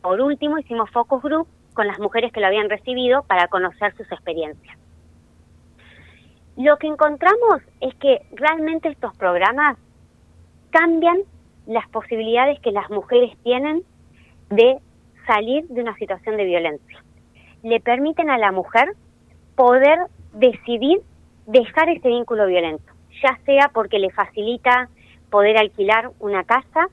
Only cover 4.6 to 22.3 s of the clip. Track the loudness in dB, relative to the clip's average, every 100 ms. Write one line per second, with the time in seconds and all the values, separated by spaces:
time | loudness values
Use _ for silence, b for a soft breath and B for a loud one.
4.6 | _ -20 _ _ _ _ _ _ _ _
5.6 | _ _ b b b b b b _ 0
6.6 | 2 2 0 0 0 2 2 4 2 2
7.6 | _ _ -10 -2 2 2 -2 -2 -2 0
8.6 | -4 -4 -6 -8 -12 -4 -2 2 0 2
9.6 | -2 -2 _ _ _ _ _ _ _ _
10.6 | _ 0 2 2 2 0 -4 -16 _ _
11.6 | -6 -6 -4 -10 -6 -6 -2 0 0 0
12.6 | -4 -4 -6 -10 0 2 2 -2 -4 -2
13.6 | -2 -4 -8 _ _ b b b _ 4
14.6 | 4 4 _ _ _ _ -2 -2 0 -4
15.6 | -4 -8 -8 -8 -10 -8 -6 -4 -2 -2
16.6 | -2 -8 _ -20 _ _ _ b b b
17.6 | -4 -2 0 -2 -2 -2 -2 0 0 -2
18.6 | -2 0 0 -4 _ _ _ _ _ 2
19.6 | 4 6 4 4 0 -12 -20 2 2 2
20.6 | -8 -2 0 0 -2 _ _ _ 0 0
21.6 | 2 -2 0 0 -2 -2 -4